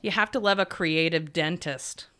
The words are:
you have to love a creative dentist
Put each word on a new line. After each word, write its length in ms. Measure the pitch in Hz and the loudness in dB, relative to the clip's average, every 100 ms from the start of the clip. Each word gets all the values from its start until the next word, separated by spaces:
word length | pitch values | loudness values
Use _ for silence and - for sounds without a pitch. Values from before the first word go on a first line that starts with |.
you 100 | 214 | 0
have 200 | 208 214 | 0 0
to 80 | 269 | 2
love 200 | 202 196 | 2 2
a 60 | 185 | 0
creative 640 | - 170 156 165 160 156 | 0 2 2 2 0 -2
dentist 760 | 165 156 170 151 131 - - - | -2 -2 -2 -4 -6 -8 -12 -18